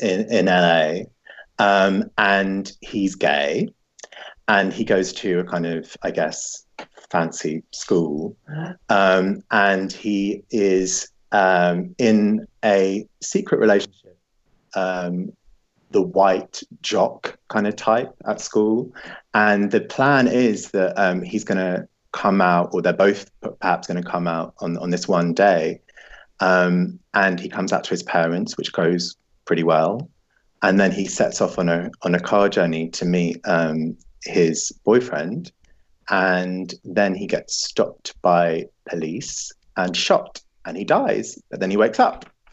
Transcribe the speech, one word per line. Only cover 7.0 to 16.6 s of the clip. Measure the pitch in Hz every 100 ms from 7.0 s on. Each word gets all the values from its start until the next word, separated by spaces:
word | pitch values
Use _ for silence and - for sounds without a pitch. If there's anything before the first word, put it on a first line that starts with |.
| -
fancy | 87 82 - 80 80 -
school. | - - 92 78 73 85 - - 151 165 180 -
Um, | 101 95 92 95 101 -
and | 110 101 95 95
he | - 107 101 101 104 -
is, | 113 98 95 92 - - _ -
um, | 104 95 90 87 87 90 -
in | 117 107 104 107 - -
a | 110 98 95 95 107 -
secret | - 190 196 -
relationship, | 107 101 - _ _ _ _ _ _ _ _
um, | 95 92 90 87 90 95 - _ _ _ _ _
the | 104
white | 90 95 95 92 - -